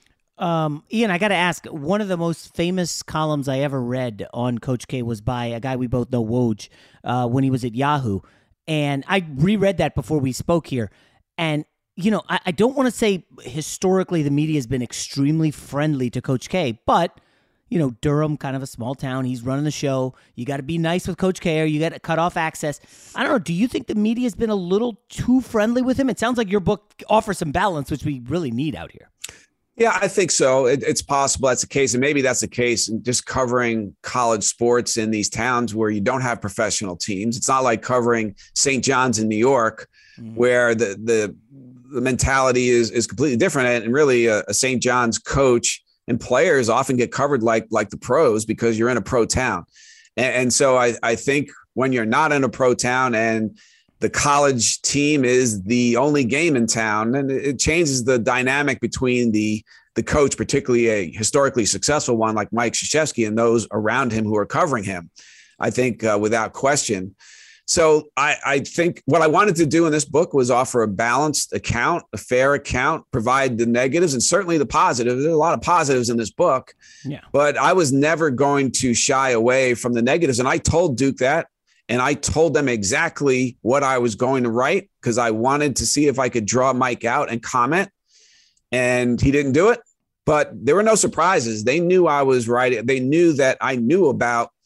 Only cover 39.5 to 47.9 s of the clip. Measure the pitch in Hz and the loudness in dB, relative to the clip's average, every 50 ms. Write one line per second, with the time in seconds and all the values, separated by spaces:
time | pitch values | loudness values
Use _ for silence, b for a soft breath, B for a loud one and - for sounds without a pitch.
39.5 | 139 123 113 110 - - - b b b b b b b 117 110 110 110 120 123 | 4 4 2 0 -2 -6 -12 b b b b b b b -18 -10 -2 0 2 4
40.5 | 123 123 120 120 117 110 117 98 98 98 110 113 117 110 107 98 - - _ _ | 4 4 4 2 2 0 0 -2 -4 -4 -2 0 0 0 0 -2 -6 -12 _ _
41.5 | 139 139 127 127 - 123 123 131 147 123 123 131 127 - - 131 135 135 135 131 | -20 -20 -20 -20 -20 -20 -18 -8 -6 -2 -2 0 0 0 0 2 2 4 4 4
42.5 | 123 127 123 123 120 120 117 107 - 120 110 - 98 98 139 156 123 113 180 190 | 2 2 2 4 4 4 2 2 0 -2 -2 -2 -2 -2 0 0 2 2 0 0
43.5 | - 139 127 123 120 120 104 113 120 147 156 139 127 120 117 113 107 101 - - | 0 0 0 0 0 0 0 0 2 2 4 4 4 4 4 4 2 2 0 -2
44.5 | 104 - - 131 131 113 - 123 123 123 123 117 107 - - - - 135 139 131 | -2 -2 0 0 0 0 0 0 2 2 2 0 -2 -4 -6 -4 0 2 4 4
45.5 | 120 120 - - - - _ _ _ _ _ - 123 - - - 123 131 165 185 | 4 4 2 -2 -4 -6 _ _ _ _ _ -6 -6 -4 -2 0 2 2 4 4
46.5 | 151 135 120 110 110 127 135 - 131 123 120 110 - - 135 143 143 123 110 117 | 4 2 2 2 2 0 0 0 0 0 0 0 0 -2 0 0 0 0 2 2
47.5 | 113 113 110 - 110 110 107 - | 2 0 0 -2 -2 -2 -2 -2